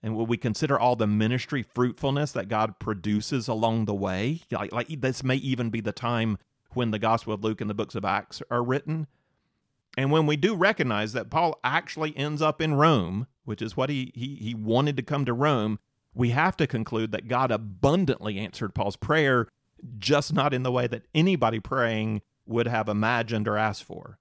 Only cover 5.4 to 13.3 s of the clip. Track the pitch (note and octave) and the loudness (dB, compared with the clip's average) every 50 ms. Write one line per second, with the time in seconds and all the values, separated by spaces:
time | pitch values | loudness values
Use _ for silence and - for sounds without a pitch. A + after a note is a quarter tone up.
5.4 | C3+ C3+ B2+ B2 B2 A#2 G#2+ A2+ G#2 G#2+ G#2 - - A#2+ A#2+ A#2 A2+ A2+ G#2 F#2+ | 0 -2 -2 -2 -2 -2 -2 -4 -4 -4 -6 -4 -4 -2 0 0 0 0 -2 -4
6.4 | _ _ _ _ _ _ - B2 B2 A#2 G#2+ G#2+ G2+ A2 A2+ A#2 - - G#2+ G2 | _ _ _ _ _ _ -4 -2 -2 0 -2 0 0 2 2 0 0 -2 -6 -2
7.4 | G2+ A2 A2 - A2 G#2 G#2 G2+ A2 - - A2+ G2 G2 F#2 G#2+ G#2 _ - - | -2 -2 -2 -2 -4 -6 -2 -4 -4 -4 -4 -4 -2 -2 -2 -2 -4 _ -14 -16
8.4 | - _ A#2+ A#2+ A#2+ A#2+ B2+ C#3+ - - D#3 D#3+ D#3 - _ _ _ _ _ _ | -10 _ -2 -2 0 0 -2 -2 -2 -4 -6 -6 -6 -8 _ _ _ _ _ _
9.4 | _ _ _ _ _ _ _ _ _ _ - - C3+ C3+ D3 D#3+ D#3+ D3+ D3+ D3 | _ _ _ _ _ _ _ _ _ _ -6 -2 0 2 4 4 4 4 2 2
10.4 | C3+ G3+ A3+ F3+ F3 G3 G#3+ - D#3 B2+ A2 G#2 G#2+ G#2+ G#2 B2+ G#2 G#2+ C3 D#3 | 2 0 2 4 2 2 2 2 0 0 0 0 -2 -2 -4 -6 -6 -2 -2 0
11.4 | F3 E3+ D3 - - B2 C#3 E3 E3 - - D#3+ D#3+ D#3 D3 - C#3 D3 D3+ D3 | 0 0 0 -2 -4 -2 0 0 -2 -4 -6 -4 -4 -4 -2 -4 -4 -2 0 2
12.4 | D#3+ D#3 - - D#3+ D#3 D3 C#3 D3 D#3+ D#3+ A#2+ F2+ E2 F#2 G2+ B2 - | 2 2 2 2 0 2 4 6 8 8 8 6 4 0 -2 -4 -4 -6